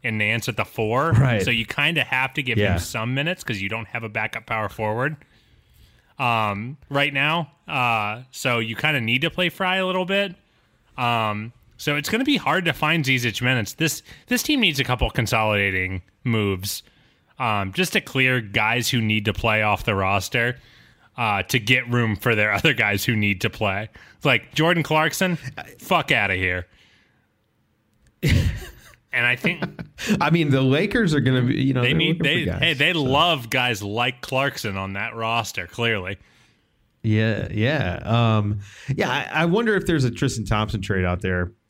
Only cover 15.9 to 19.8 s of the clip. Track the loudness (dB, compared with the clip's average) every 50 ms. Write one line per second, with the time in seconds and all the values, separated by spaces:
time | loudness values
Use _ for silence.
15.9 | -4 -8 -8 _ _ _ _ -2 0 2 2 0 -2 -2 -4 -8 -8 -8 -10 _
16.9 | _ _ _ _ _ _ _ _ _ -4 -2 -2 0 0 -2 -4 -2 -2 -2 0
17.9 | -2 -4 -4 -2 0 2 2 4 2 0 -2 -2 -2 0 0 2 0 0 0 0
18.9 | 0 2 2 2 2 2 2 0 -2 0 0 2 2 2 2 2 0 0